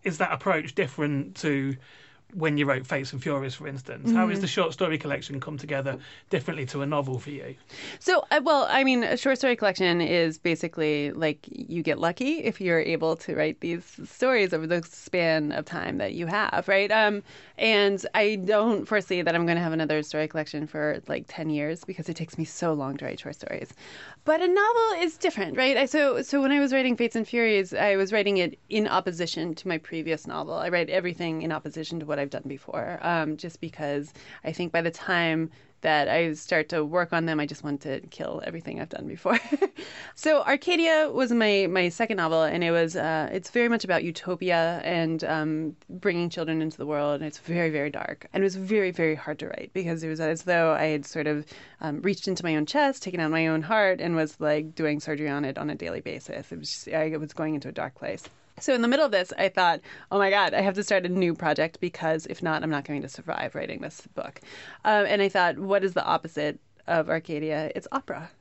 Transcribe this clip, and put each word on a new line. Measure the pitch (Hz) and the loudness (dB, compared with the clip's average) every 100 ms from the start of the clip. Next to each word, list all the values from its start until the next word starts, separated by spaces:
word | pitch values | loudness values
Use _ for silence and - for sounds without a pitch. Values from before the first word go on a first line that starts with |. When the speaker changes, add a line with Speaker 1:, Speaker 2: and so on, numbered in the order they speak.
Speaker 1:
is | 202 156 | -4 -2
that | 180 | -2
approach | 151 196 165 151 | 0 0 0 0
different | - 151 - 147 143 139 - | -2 -2 -2 0 0 -4 -4
to | 160 139 135 131 - - - - _ | 0 0 0 -6 -10 -20 -20 -20 _
when | 190 156 147 | -2 0 2
you | 143 | 2
wrote | 127 131 | 0 0
Fates | 147 135 | -4 -4
and | 135 | -6
Furies, | 156 143 135 127 | -2 -2 -4 -8
for | 151 | -10
instance? | 135 - - 233 | -10 -12 -6 2
How | 226 220 | 4 4
has | 202 | 2
Speaker 2:
Mm-hmm. | |
Speaker 1:
the | 185 | 0
short | - 165 | 0 0
story | - 180 156 | 0 0 0
collection | 151 139 - 139 | -2 -6 -4 -8
come | 143 147 | -8 -10
together | 147 139 135 127 - - _ | -4 -4 -2 -6 -12 -20 _
differently | 175 131 151 127 | -2 -2 -6 -6
to | 143 | -4
a | 139 | 0
novel | 151 135 127 | 0 -2 -6
for | 147 | -8
you? | 143 135 131 _ - - - | -12 -12 -16 _ -16 -14 -4
Speaker 2:
So, | - 359 - | 2 2 4
uh, | 302 | 2
well, | 285 294 - | 6 4 6
I | 262 | 4
mean, | 269 254 | 4 4
a | 233 247 | 2 2
short | 269 262 | 2 2
story | 269 233 | 2 4
collection | 208 185 180 175 | 2 4 2 4
is | 165 175 165 156 | 4 4 2 0
basically, | 175 160 170 165 156 147 143 | 0 0 -2 0 0 2 -2
like, | - 156 147 - | 0 -2 -2 -10
you | - - 170 | -12 -6 -2
get | 160 147 | 0 2
lucky | 165 175 269 320 | 0 0 -2 0
if | - - | -2 -2
you're | 185 165 | 2 2
able | - 165 160 165 | 2 0 0 0
to | - 165 | -4 0
write | 156 - | 0 0
these | 170 170 - - | -6 -6 -8 -16
stories | - - 254 247 190 | -16 0 2 4 4
over | 170 160 | 0 0
the | 170 | -2
span | 165 - - 180 165 160 151 | -2 -16 -2 2 4 4 2
of | 151 | -4
time | 151 165 87 - | -4 -6 -4 -2
that | 101 - | -4 -4
you | 170 | -2
have, | 202 - - 180 | 0 0 0 2
right? | 196 202 | 2 4
Um, | 214 214 208 - - - - | 4 4 2 -8 -20 -20 0
and | 220 214 202 196 - | 4 6 4 2 0
I | 214 208 214 | 2 2 2
don't | 185 214 220 208 - | 2 4 4 2 2
foresee | 214 175 180 | -2 0 0
that | 165 | 2
I'm | 170 170 | 2 2
gonna | 170 | 2
have | 170 | 0
another | 160 151 151 | 0 0 0
story | 147 151 156 | 0 -4 -2
collection | 160 151 151 151 | -4 -4 -6 -6
for, | 156 151 - - | -2 -2 -2 -4
like, | 143 - | -6 -6
ten | - 160 | -8 -4
years | 147 147 165 - | -2 -2 -4 -8
because | 185 165 | -10 -8
it | 165 | -6
takes | 160 - | -8 -6
me | |
so | 156 - 170 | -8 -2 -2
long | 151 135 143 | 0 -2 -6
to | 143 | -8
write | - | -8
short | - - | -12 -12
stories. | - - - - - - - - - | -10 -10 -10 -16 -20 -18 -18 -6 0
But | 320 | 4
a | 359 | 4
novel | 370 427 466 453 349 | 4 4 4 2 2
is | 339 - | -2 0
different, | 359 220 175 143 | -2 0 -4 2
right? | 262 254 | 4 4
I, | 262 | 4
so, | 311 285 - | 4 4 2
so | - 277 | 0 2
when | 269 | 4
I | 285 | 4
was | 277 | 4
writing | 269 254 233 | 4 2 2
Fates | 240 233 | 2 0
and | 214 | 0
Furies, | 240 226 202 185 | 2 4 4 2
I | 101 202 196 | 2 4 4
was | 190 | 2
writing | 214 202 196 | 2 2 2
it | 175 - _ | 0 -4 _
in | 214 214 | 0 2
opposition | - - 165 170 165 170 160 | 0 0 -4 -4 -2 -4 -4
to | 190 | -4
my | 160 | -4
previous | - 165 156 156 - | -4 -6 -4 -4 -4
novel. | 156 151 165 | -6 -4 -4
I | 165 | 0
write | 175 160 | 0 2
everything | 185 180 170 170 160 | 0 -2 -4 -4 -2
in | 165 | -2
opposition | 156 156 160 156 165 | -4 -6 -10 -8 -8
to | 151 | -4
what | 143 | -4
I've | 143 | -4
done | 143 135 | -6 -8
before, | 135 - - - 175 | -12 -8 -6 -6 -4
um, | 170 170 156 151 | 0 0 0 -4
just | 175 - | -8 -10
because | 165 - 147 143 147 - - - | -12 -6 -4 -2 -4 -14 -20 -10
I | - | -8
think | 160 175 | -4 -2
by | 165 | 0
the | 170 | 0
time | 165 - 175 170 160 160 - - _ | -4 -2 2 2 2 -2 -6 -20 _
that | 160 151 139 | 2 4 4
I | 147 170 | 2 2
start | 151 - 165 151 | -2 0 0 2
to | 170 | -2
work | 151 175 170 | 0 0 2
on | 170 165 | 0 0
them, | 156 | 0
I | 147 | -2
just | 147 | -6
want | 151 143 | -6 -6
to | 151 135 - | -4 -8 -8
kill | - - - | -10 -8 -6
everything | - 170 - 165 | -8 -10 -10 -10
I've | 160 | -8
done | - - | -8 -10
before. | - 190 226 | -6 0 0
<laughs> | - 294 392 - - - - - | 0 0 0 -2 -16 -14 -16 -4
So | 302 294 | 4 4
Arcadia | - 277 - 349 330 311 311 | 4 0 2 2 4 4 2
was | 135 254 | 2 2
my, | 233 214 202 185 | 4 4 4 4
my | 185 175 | 2 2
second | - 226 202 | 0 -2 0
novel, | 165 160 | 2 4
and | 156 165 | 2 2
it | 170 | 2
was, | 170 165 175 | 2 2 0
uh, | 156 160 147 | -2 0 -2
it's | 190 - | -4 -2
very | 240 240 | 2 2
much | 233 | 2
about | 185 170 | 2 0
utopia | 175 165 - 175 180 170 165 170 | 0 -6 -6 -4 2 2 2 0
and, | 165 170 160 160 | -2 0 0 0
um, | 165 160 156 156 156 - - | -2 -2 0 -2 -4 -8 -16
bringing | 180 202 170 175 | -4 -2 0 -2
children | 180 160 160 | -4 -2 -2
into | 160 - | -2 -4
the | 143 | -4
world, | 151 147 147 | -2 0 -2
and | 156 | -4
it's | - | -10
very, | - 170 165 | -4 0 0
very | 151 147 | 0 -2
dark. | - - - - | -4 -8 -10 -6
And | 190 | 0
it | 196 | 0
was | 185 | 0
very, | 190 214 190 | 0 2 2
very | 180 160 | 2 0
hard | 156 - 156 | 0 -4 -8
to | - | -8
write | - - | -10 -8
because | - 170 165 | -6 -4 -4
it | 160 | -4
was | 156 | -2
as | 156 160 | -2 -2
though | 180 170 165 | 2 4 4
I | 156 156 | 4 2
had | 151 143 | 0 -4
sort | 165 147 | -4 -2
of, | 151 151 - - - | -2 -4 -16 -20 -10
um, | 160 147 | -8 -2
reached | 185 202 - | -2 -2 -4
into | 180 | -4
my | 175 156 | 0 0
own | 151 | 0
chest, | 294 285 269 | 2 2 0
taken | - 175 | -6 -2
out | 156 | 0
my | 160 160 | 2 2
own | 160 | 0
heart, | 160 220 196 185 | 2 4 4 2
and | 160 165 | 0 0
was, | 156 - | -2 -2
like, | 151 151 156 | 0 0 -2
doing | 160 156 151 | -2 -2 0
surgery | 156 147 151 | -2 -4 -2
on | 143 139 | -2 -4
it | 139 | -4
on | 151 | -6
a | - | -6
daily | 85 85 | -6 -6
basis. | - - - - - | -8 -10 -10 -12 -10
It | 170 | -12
was | 147 | -10
just, | - - | -10 -4
I | 160 156 156 | -2 0 -2
was | 151 | -8
going | - 156 | -6 -4
into | 151 139 | -4 -6
a | |
dark | - 156 | -8 -8
place. | - - - - - _ - | -8 -10 -10 -12 -20 _ -8
So | - | 0
in | 247 | 2
the | 233 | 4
middle | 277 294 | 4 4
of | |
this, | 202 180 - | 2 0 -2
I | 190 | 0
thought, | 190 180 160 - - - | 4 2 2 -6 -20 -2
"Oh | 202 | 2
my | 196 | 4
God, | 202 180 - | 4 4 2
I | |
have | 196 | 0
to | 190 | 0
start | 202 196 180 | 2 2 2
a | |
new | 185 175 165 | 2 0 0
project | 160 151 165 - | 0 2 0 -2
because | 180 - 160 160 - | -6 -4 -2 -2 -4
if | - | -6
not, | 170 156 | -2 -2
I'm | 160 | 0
not | 143 139 | -2 -4
going | 143 | -6
to | 135 | -8
survive | - 160 - - | -12 -8 -4 -4
writing | 147 143 - | -6 -8 -8
this | 151 - - - | -12 -14 -14 -12
book." | - - - - - - | -12 -14 -20 -18 -18 -2
Um, | 214 214 202 | 4 4 4
and | 208 | 4
I | 196 | 4
thought, | 190 175 - | 4 2 2
"What | 196 196 | 2 2
is | 190 | 4
the | 175 | 0
opposite | - 160 165 - 151 - _ _ - | 2 0 -2 -4 -4 -4 _ _ 0
of | 165 151 | 0 2
Arcadia? | 160 160 151 156 151 156 - | -2 -2 -4 -2 -2 -4 -6
It's | - | -6
opera." | 269 - 123 165 _ | -6 -6 -10 -12 _